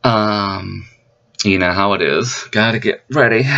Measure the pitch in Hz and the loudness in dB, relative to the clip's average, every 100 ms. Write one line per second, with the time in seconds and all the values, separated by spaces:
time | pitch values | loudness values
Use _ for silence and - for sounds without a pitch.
0 | 127 113 107 104 101 98 95 95 92 _ | 2 0 0 0 -2 -4 -10 -12 -16 _
1 | _ _ _ _ 104 95 90 90 98 95 | _ _ _ _ 0 2 2 2 0 2
2 | 80 76 123 - - 107 113 113 117 - | 0 0 -2 -6 -6 0 0 0 -2 -4
3 | _ 139 120 113 135 | _ 0 2 2 2